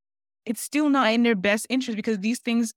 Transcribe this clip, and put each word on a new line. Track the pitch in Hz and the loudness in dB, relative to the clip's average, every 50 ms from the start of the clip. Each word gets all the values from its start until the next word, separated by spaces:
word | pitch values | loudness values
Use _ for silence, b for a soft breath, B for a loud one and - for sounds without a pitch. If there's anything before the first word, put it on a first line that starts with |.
| _ _ _ _ _ _ _ _ _ | _ _ _ _ _ _ _ _ _
it's | - 226 - | -8 -8 -8
still | - - - 285 311 294 | -8 -4 -2 0 2 2
not | 277 269 247 214 220 | 2 4 4 2 4
in | 233 240 | 4 4
their | 233 233 | 2 2
best | 190 180 202 202 220 - - | 2 2 0 0 0 0 -2
interest | 240 262 254 247 220 | -2 -2 -2 -2 -6
because | 202 214 233 220 202 | -4 -2 -2 -2 -2
these | 185 220 247 - | -2 -2 -4 -4
things | - 247 233 233 233 220 - | -4 -2 0 0 -2 -2 -6